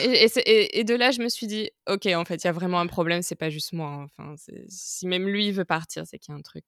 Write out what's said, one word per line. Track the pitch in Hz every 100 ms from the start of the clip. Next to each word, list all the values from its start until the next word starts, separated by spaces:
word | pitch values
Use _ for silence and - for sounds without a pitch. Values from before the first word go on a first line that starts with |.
et, | 233 233
et | 220
c'est, | -
et, | - 220 202 -
et |
de | 220 240
là, | 247
je | 240
me | 240
suis | - 220
dit : « | 214 214 _ -
Ok, | 196 196
en | 170 175
fait, | 170
il | 180
y |
a |
vraiment | 170 180 180
un | 175
problème, | - 165 175
c'est | 175 170
pas | 156
juste | 151 -
moi, | 170 147
hein, | 143 143
enfin, | - 147 151
c'est, | - - -
si | 185 - - 180
même | 180 190
lui, | 202 208
il |
veut | 196 175
partir, | 165 160 160 165
c'est | -
qu'il | -
y | 147
a |
un |
truc | - 160